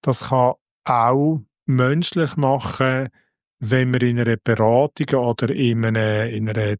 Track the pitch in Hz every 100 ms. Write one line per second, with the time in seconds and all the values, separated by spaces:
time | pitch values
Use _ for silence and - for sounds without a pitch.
0 | - 123 - 131 127 - _ _ - 123
1 | 113 135 147 160 - _ - 127 127 151
2 | 170 175 156 - 135 135 - - 131 131
3 | 131 - _ _ _ _ 110 131 127 127
4 | 123 120 120 113 - 110 110 120 143 -
5 | 143 135 123 113 113 - 123 117 113 113
6 | 107 107 113 110 110 107 104 104